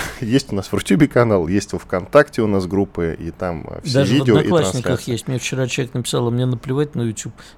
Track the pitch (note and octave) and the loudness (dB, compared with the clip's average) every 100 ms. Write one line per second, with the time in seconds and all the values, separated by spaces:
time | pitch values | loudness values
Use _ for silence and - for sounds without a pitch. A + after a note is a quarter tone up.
0 | - - G#2+ C3 - G2 - - - F3+ | -6 -8 0 0 0 -6 -4 -4 0 2
1 | D3 B2+ A2+ G2 D#2+ G2 - F2+ - F2+ | 4 4 4 2 2 0 -2 -6 -4 -4
2 | F2 D3 D3 - G#2+ G2 F2+ G2 G2 - | 4 4 4 2 0 0 0 0 -2 -2
3 | E2 - E2 - F2+ E2 - - D3 B2+ | -4 -4 -10 -8 -6 -6 -10 -10 -2 0
4 | G2 C#3 B2+ G#2 - D#3 F#2+ B2 F#2 F2 | 2 2 4 4 4 2 2 -2 -2 -4
5 | - A2+ - B2+ - C3 B2+ - B2 B2 | -4 -6 -4 -6 -4 -4 -4 -4 -4 -6
6 | - C3+ A#2+ A#2+ B2+ A#2 B2+ C3+ D3 B2+ | -4 -2 0 0 -2 -2 -4 -2 -2 -4
7 | A#2 G#2 A#2+ - - | -4 -6 -12 -14 -20